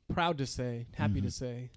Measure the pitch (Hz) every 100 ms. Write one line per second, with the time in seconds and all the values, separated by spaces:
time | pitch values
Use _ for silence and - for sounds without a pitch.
0 | - - 170 151 131 - 123 117 120 -
1 | 127 92 110 - 127 120 127